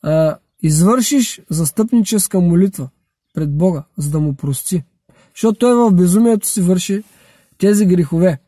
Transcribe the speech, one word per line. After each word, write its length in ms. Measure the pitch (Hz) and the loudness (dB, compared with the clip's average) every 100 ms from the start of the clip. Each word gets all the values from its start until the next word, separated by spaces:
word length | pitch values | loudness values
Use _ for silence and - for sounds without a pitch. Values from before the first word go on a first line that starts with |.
а, 340 | 156 156 156 147 _ _ | 0 0 0 -2 _ _
извършиш 760 | 156 151 180 254 226 285 233 - _ | 0 2 2 2 2 0 0 -6 _
застъпническа 880 | 156 160 - 220 240 202 214 - 190 | -4 -4 -2 0 0 0 -2 -2 0
молитва 480 | 175 170 196 - 131 _ _ _ _ | 2 2 2 -2 -14 _ _ _ _
пред 220 | - 151 143 | -8 -4 0
Бога, 260 | 185 160 - - | -2 -2 -10 -10
за 120 | 147 | -6
да 100 | 156 | -2
му 140 | 151 | -2
прости. 480 | 139 143 135 - 185 - _ _ _ _ | -4 -6 -6 -4 -6 -6 _ _ _ _
Защото 240 | - 220 220 | -4 -2 0
той 160 | 240 | 0
в 200 | 240 233 | 2 2
безумието 520 | 180 180 190 233 220 - | 4 2 2 2 0 -2
си 140 | - | -2
върши 440 | 175 185 - 196 214 _ _ _ _ _ | 0 0 -2 -8 -8 _ _ _ _ _
тези 280 | 196 208 202 | 0 2 2
грехове. 520 | 180 156 165 180 143 | 2 0 0 0 0